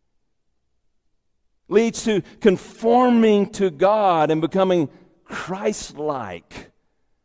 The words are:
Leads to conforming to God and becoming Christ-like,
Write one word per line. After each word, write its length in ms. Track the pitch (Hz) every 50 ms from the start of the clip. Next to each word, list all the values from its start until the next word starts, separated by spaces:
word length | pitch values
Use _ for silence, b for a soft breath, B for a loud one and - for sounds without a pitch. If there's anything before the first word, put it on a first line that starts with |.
| _ _ _ _ _ _ _ _ _ _ _ _ _ _ _ _ _ _ _ _ _ _ _ _ _ _ _ _ _ _ _ _ _ -
Leads 380 | 170 214 233 226 - - -
to 160 | 233 214 185 156 B B B
conforming 1080 | - 220 185 - - - - - 226 226 233 247 254 247 240 233 226 220 208 202 196 -
to 180 | - - 196 185
God 640 | 156 135 180 196 208 220 208 190 175 160 151 151
and 80 | 160 160
becoming 500 | 160 156 - 190 190 185 185 175 156 - b b b b b b _
Christ-like, 1500 | - - - - 156 180 190 208 220 208 - - - - 139 151 151 143 135 113 98 90 85 - _ - - - - _ _ _ _ _ _ _ _ _ _ _